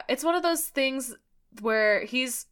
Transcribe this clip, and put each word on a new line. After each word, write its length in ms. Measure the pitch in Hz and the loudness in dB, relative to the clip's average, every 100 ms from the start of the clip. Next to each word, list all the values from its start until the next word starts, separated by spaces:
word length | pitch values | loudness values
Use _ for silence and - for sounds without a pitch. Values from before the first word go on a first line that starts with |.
| - | -2
it's 160 | 262 | -2
one 100 | 320 | 0
of 80 | 349 | 2
those 200 | 339 330 | 2 0
things 520 | - - 269 269 240 - _ _ _ 220 | -2 -2 -2 -2 -8 -12 _ _ _ -6
where 420 | 220 220 214 208 | 0 2 4 4
he's 420 | 214 247 254 - - | 0 -2 -2 -6 -12